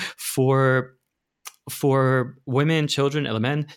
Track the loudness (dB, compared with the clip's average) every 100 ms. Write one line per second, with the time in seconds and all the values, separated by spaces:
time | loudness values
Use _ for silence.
0 | -12 -10 -6 0 2 4 4 2 -2 _
1 | _ _ _ _ -20 _ -14 -2 0 2
2 | 4 2 -2 -8 -4 0 2 0 0 0
3 | 0 0 -2 -2 -2 -2 -4